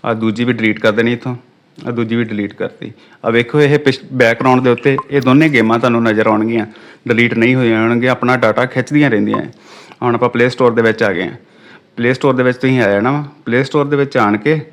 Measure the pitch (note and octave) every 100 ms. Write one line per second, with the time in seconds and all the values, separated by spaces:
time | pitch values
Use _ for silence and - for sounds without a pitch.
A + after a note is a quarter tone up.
0 | - A2 A2+ G#2+ A#2+ A#2+ A2 G#2+ A2+ G#2+
1 | A#2 A#2+ C3 B2 _ _ _ - - A#2
2 | A2+ A#2 A2+ G#2+ G2 - F#2 - - -
3 | - - - A#2 A#2+ D3+ D3 D3 D3 C3
4 | - C3 A#2 A#2 C3+ B2+ C3 A#2 C#3 C3+
5 | - C#3+ B2+ C3+ D#3+ C3+ A2 A#2 B2 A#2
6 | A#2 G#2+ A2 G#2+ A2 A#2 G#2+ - - -
7 | - A#2 A#2+ A2+ A#2 C3 A#2+ A2 A2+ A#2
8 | B2+ B2 B2 B2+ A#2 G#2+ B2+ B2+ A#2+ D3
9 | C#3+ A2 G#2 - C#2+ - - - - -
10 | B2 A#2 B2 A#2+ B2 - B2+ A#2 A2+ A2
11 | G#2+ F2 F#2 - _ _ - - _ -
12 | A#2+ C3 C#3+ B2+ B2+ B2+ C3 C3 G#2 G2+
13 | A#2 C#3+ C#3+ - - A#2+ C3 D3+ C#3+ C#3+
14 | C#3 C3 G#2 G#2+ C#3+ D#3 -